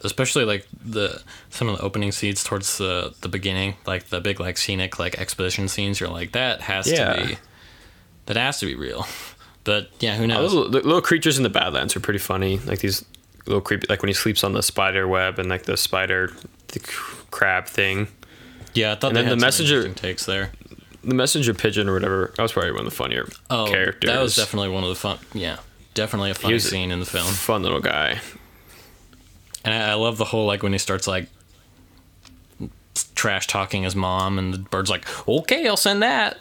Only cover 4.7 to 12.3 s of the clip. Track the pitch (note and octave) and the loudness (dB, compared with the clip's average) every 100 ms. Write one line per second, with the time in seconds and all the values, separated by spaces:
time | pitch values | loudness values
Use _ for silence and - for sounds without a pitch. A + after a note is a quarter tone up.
4.7 | F#2+ F#2 - F2+ - F#2+ - F#2 - F#2+ | -2 -2 -2 -4 -4 -6 -4 -2 -2 -2
5.7 | - G2+ G2 E2+ E2+ F2 B2 B2+ - - | -2 -2 -2 -4 -6 -4 -2 0 -2 -2
6.7 | F#2+ G#2+ D#3+ A#2+ - - - - - - | -2 2 2 2 0 -2 -6 -10 -20 -20
7.7 | - - - - - - G#2+ C3 C#3 F#2+ | -20 -20 -20 -20 -18 -4 0 0 0 -4
8.7 | B1+ C2 G#1+ - - - - - - - | -4 -6 -6 -8 -10 -14 -18 -20 -10 0
9.7 | G#2 G2+ - A#2 G#2+ A2+ A#2 E3+ F3+ - | 0 -2 -2 -2 2 2 4 4 4 4
10.7 | C3 - E3+ - E3+ D#3 C3+ A#2+ G2+ F#2 | 2 4 4 4 2 4 4 4 4 2
11.7 | C2+ C2+ F#2 - G2+ - | 0 0 -2 0 -2 0